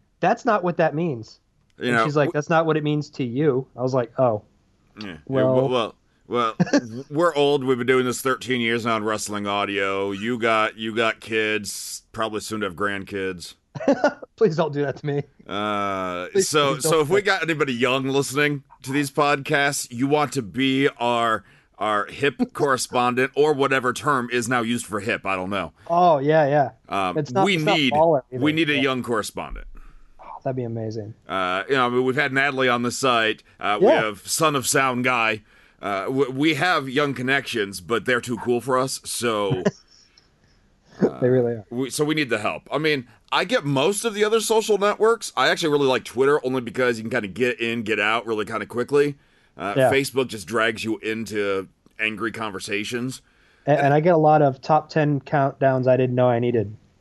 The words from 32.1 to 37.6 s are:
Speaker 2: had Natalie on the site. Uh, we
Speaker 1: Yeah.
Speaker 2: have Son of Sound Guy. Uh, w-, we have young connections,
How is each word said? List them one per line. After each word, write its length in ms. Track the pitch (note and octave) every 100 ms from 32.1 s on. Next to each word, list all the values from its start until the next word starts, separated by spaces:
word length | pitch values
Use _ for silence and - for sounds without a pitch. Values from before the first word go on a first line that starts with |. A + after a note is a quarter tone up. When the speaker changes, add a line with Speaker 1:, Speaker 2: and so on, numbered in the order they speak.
| C3
Speaker 2:
had 160 | C#3
Natalie 360 | C3+ C#3+ C3 B2+
on 140 | A#2+
the 80 | A#2+
site. 500 | - C3 A#2 A2 A2 _ -
Uh, 200 | G2 G#2
we 60 | G3+
Speaker 1:
Yeah. 160 | D#3+
Speaker 2:
have 240 | A2 G2 -
Son 260 | - D#3
of 120 | C#3+ A2
Sound 380 | C#3+ C3 B2
Guy. 380 | B2+ B2 A2 G#2+ - _ _ _
Uh, 240 | G2 G2
w-, 260 | G2 C3+ C3
we 240 | C3 D#3+
have 340 | C#3+ F3+ D#3+ C3+
young 240 | C3 C#3+
connections, 640 | B2+ B2+ C#3 - A#2